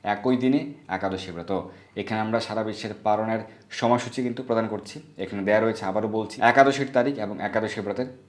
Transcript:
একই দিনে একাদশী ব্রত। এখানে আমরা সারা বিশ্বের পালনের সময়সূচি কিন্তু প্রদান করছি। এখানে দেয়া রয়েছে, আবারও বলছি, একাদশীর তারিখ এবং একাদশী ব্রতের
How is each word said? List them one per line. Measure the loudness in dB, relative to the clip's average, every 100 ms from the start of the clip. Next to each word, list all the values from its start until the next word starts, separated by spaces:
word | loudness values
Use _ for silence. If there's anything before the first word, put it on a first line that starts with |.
একই | -2 0 2 2
দিনে | 4 2 -2 -12 -6
একাদশী | -4 -2 -4 -6
ব্রত। | -10 -4 -4 -4 -16 -14 -10
এখানে | -4 -4
আমরা | 0 -2
সারা | -2 -4
বিশ্বের | -4 -6 -10 -4
পালনের | 0 2 0 -2 -6 -18 -14
সময়সূচি | -2 2 2 2 -4
কিন্তু | -4 -4
প্রদান | 0 0 0
করছি। | -4 -8 -16 -18 -10
এখানে | -8 -2
দেয়া | 2 4
রয়েছে, | 4 0 -2
আবারও | -2 0
বলছি, | -2 -4 4
একাদশীর | 6 8 6 6 0
তারিখ | 2 2 -2
এবং | -6 -4
একাদশী | -2 -2 -2 -4
ব্রতের | -4 -4 -6 -8